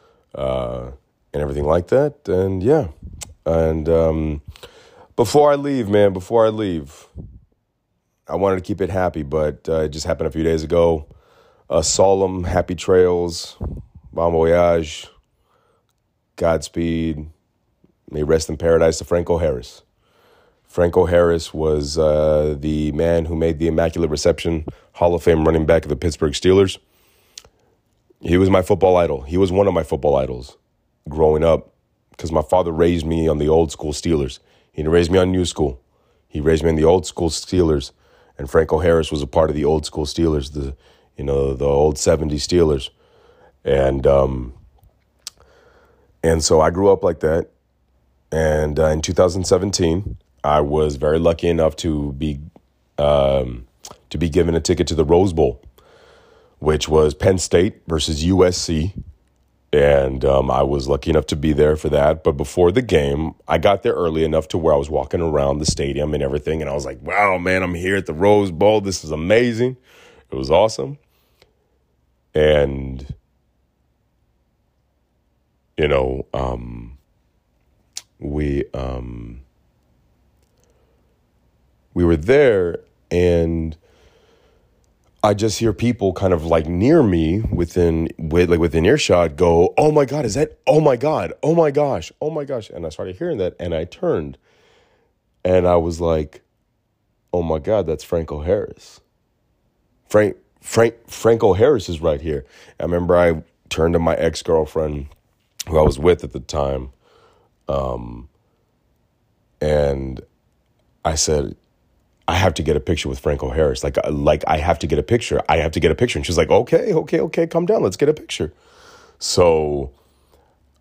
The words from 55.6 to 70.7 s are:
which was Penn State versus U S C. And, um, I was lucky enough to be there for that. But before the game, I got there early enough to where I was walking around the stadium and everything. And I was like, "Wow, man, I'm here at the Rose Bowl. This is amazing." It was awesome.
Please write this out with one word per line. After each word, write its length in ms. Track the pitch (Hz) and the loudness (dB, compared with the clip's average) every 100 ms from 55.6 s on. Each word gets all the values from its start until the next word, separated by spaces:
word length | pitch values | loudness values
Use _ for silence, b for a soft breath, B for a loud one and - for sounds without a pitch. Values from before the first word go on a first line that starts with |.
| - _ b b b b b b b b | -16 _ b b b b b b b b
which 320 | 76 76 - | -2 -2 0
was 240 | 78 76 | 2 2
Penn 240 | - 98 92 | 2 0 0
State 440 | - 87 87 - - | 0 0 0 -4 -6
versus 360 | 82 80 76 | -4 -4 -2
U 200 | 82 95 | 0 4
S 140 | 90 90 | 2 2
C. 360 | - 80 90 - - - _ _ _ _ _ | -4 -2 -4 -6 -16 -20 _ _ _ _ _
And, 520 | 73 71 71 67 65 67 | 2 4 4 2 -2 0
um, 260 | 67 65 | 2 2
I 120 | 65 | 0
was 260 | 69 71 65 | 0 -2 -2
lucky 220 | 69 85 | -4 0
enough 160 | 78 - | 0 0
to 100 | 78 | -2
be 160 | 78 | 0
there 240 | 71 76 78 | 2 2 2
for 100 | 78 | 0
that. 360 | 71 73 80 85 | 2 2 2 -2
But 80 | |
before 400 | 71 - - 87 | -2 -4 2 2
the 80 | 107 | 2
game, 540 | 120 85 71 71 80 - - | 0 0 0 -2 -4 -8 -4
I 100 | 80 | 0
got 260 | 101 98 | 2 0
there 100 | 120 | 0
early 320 | 82 85 80 78 | -2 -2 0 0
enough 240 | 78 78 | 0 -2
to 80 | 90 | -2
where 160 | 80 | 2
I 40 | 73 | 0
was 120 | 73 | 0
walking 320 | 73 67 87 | -4 -4 -4
around 380 | 82 73 69 73 | -2 0 0 -2
the 60 | 78 | -4
stadium 480 | - 71 71 76 | -4 -4 -4 -4
and 80 | 73 | -4
everything. 380 | 69 73 78 80 | -4 -4 -4 -6
And 80 | 71 | -6
I 40 | |
was 120 | 73 65 | -8 -8
like, 160 | 65 | -12
"Wow, 360 | 73 95 101 92 | -6 -2 0 0
man, 260 | 90 92 | -2 -2
I'm 120 | 90 87 | -2 -4
here 200 | 92 98 | -2 -4
at 100 | 92 | -4
the 80 | |
Rose 380 | 78 101 104 98 | 0 4 4 2
Bowl. 300 | 80 101 107 | 0 2 2
This 220 | 98 90 | -2 -6
is 80 | 78 | -8
amazing." 640 | 78 82 110 123 110 123 127 b b b b b | -6 0 2 2 0 -4 -4 b b b b b
It 60 | 67 | -10
was 160 | 65 | 0
awesome. 460 | 80 110 | 2 2